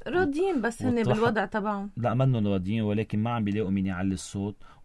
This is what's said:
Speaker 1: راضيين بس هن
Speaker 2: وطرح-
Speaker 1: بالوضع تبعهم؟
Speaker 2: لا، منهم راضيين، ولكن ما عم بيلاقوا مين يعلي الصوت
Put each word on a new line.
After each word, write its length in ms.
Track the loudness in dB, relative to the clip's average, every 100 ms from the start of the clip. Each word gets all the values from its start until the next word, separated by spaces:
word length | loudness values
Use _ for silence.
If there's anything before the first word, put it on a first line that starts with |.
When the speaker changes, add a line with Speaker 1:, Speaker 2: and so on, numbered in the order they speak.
| -4
Speaker 1:
راضيين 540 | 0 0 0 0 0
بس 200 | -2 -2
هن 160 | 0 0
Speaker 2:
وطرح- 140 | 2 2
Speaker 1:
بالوضع 300 | 2 2 0
تبعهم؟ 440 | -2 -2 -4 -6 -2
Speaker 2:
لا، 160 | 0
منهم 340 | 2 4 4 2
راضيين، 340 | 2 0 0
ولكن 380 | 0 0 0 -2
ما 100 | 0
عم 140 | 0
بيلاقوا 280 | 0 0 0
مين 140 | 0 0
يعلي 280 | 0 -2
الصوت 420 | -2 -4 -6 -6 -8 -16 -12